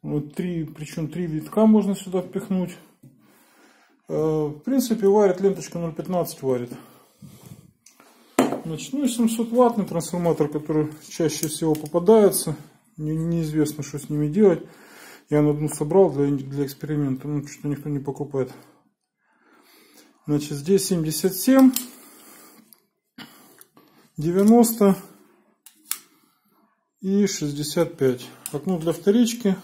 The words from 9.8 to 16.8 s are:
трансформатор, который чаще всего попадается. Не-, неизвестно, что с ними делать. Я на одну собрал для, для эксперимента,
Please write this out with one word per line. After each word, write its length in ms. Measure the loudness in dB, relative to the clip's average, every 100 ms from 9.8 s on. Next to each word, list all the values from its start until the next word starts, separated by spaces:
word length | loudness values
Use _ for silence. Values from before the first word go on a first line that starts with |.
| -4
трансформатор, 600 | -4 -4 -2 0 0 0
который 460 | -2 -2 -2 -2 -6 -18
чаще 400 | -2 -2 -2 -8
всего 260 | -4 -2 -2
попадается. 800 | -2 -2 4 6 6 2 -4 -8 -10 _ _ -10
Не-, 180 | -6
неизвестно, 720 | -4 -2 -2 -2 0 -2 -2
что 160 | -10 -12
с 80 | -6
ними 220 | -2 0
делать. 340 | 6 6 4 -2 -20 -20 -20 -20 -20 _
Я 120 | 2
на 100 | 2
одну 160 | 2 -2
собрал 420 | -4 0 4 4
для, 160 | 4 0
для 360 | -2 -6 -6 -6
эксперимента, 640 | -6